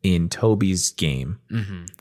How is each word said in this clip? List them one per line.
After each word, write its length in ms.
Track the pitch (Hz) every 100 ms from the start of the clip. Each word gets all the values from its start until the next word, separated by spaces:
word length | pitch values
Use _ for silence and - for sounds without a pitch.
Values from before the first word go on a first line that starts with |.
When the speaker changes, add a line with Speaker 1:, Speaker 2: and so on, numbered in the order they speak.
Speaker 1:
in 260 | 95 87 85
Tobey's 640 | - 113 104 101 92 -
game, 480 | - 82 65 65 - _
Speaker 2:
Mm-hmm. 320 | 113 98 92 87 -